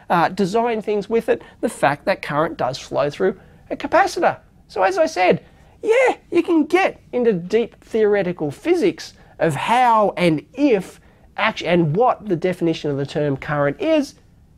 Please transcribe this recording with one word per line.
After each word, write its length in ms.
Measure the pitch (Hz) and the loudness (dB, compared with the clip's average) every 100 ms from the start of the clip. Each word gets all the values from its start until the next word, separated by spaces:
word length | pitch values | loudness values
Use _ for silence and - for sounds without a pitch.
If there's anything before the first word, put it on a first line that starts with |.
| - | -2
uh, 220 | 180 160 | 0 2
design 520 | 190 185 226 240 220 | 0 0 0 0 -2
things 260 | 208 208 - | -2 -4 0
with 200 | 226 240 | -2 0
it, 140 | 233 - - | -4 -4 -8
the 80 | 240 | -6
fact 380 | - 147 143 - | 0 -2 0 -4
that 160 | 185 | -4
current 340 | - 147 165 - | -2 -2 -2 -2
does 200 | 127 143 | -4 -6
flow 320 | - 135 143 | -6 -2 -2
through 300 | - 190 - - - - | 0 -2 -2 -14 -20 -12
a 60 | - | -8
capacitor. 600 | 285 320 392 381 233 131 _ _ - | 0 2 2 0 -2 -2 _ _ -12
So 160 | 403 | -2
as 160 | 381 370 | 0 2
I 80 | 320 | 0
said, 380 | 349 359 - - - - - | 2 2 2 -2 -20 -20 -10
yeah, 340 | 453 466 494 - - | 0 4 4 0 -2
you 120 | 339 | -2
can 240 | 330 330 302 | 2 0 2
get 340 | 349 339 - - | 2 0 -2 -6
into 200 | 247 233 | 0 0
deep 500 | 180 175 220 214 - | 0 0 -2 -2 -8
theoretical 680 | - 226 208 202 180 175 151 | -6 0 2 2 0 -4 -6
physics 640 | - 311 349 196 - - - - - | -4 0 2 2 -2 -14 -20 -18 -4
of 160 | 165 | -2
how 580 | 135 - 240 247 220 202 - | -2 0 2 4 4 2 2
and 280 | 175 147 - | 0 0 -4
if 480 | - 285 202 - - _ _ - - | 0 2 2 -2 -16 _ _ -16 -4
act-, 260 | 208 214 | -4 -2
and 340 | 151 175 160 170 | 0 2 2 2
what 320 | 247 - 208 | 2 0 -4
the 80 | 165 | -2
definition 540 | 185 175 165 160 151 | -2 -2 -2 -2 -4
of 80 | 139 | -4
the 80 | 139 | -4
term 300 | 160 147 135 | -2 -2 -4
current 440 | - 147 143 143 | -4 -2 -2 -2
is, 340 | 320 311 - - _ _ _ | 0 0 -2 -10 _ _ _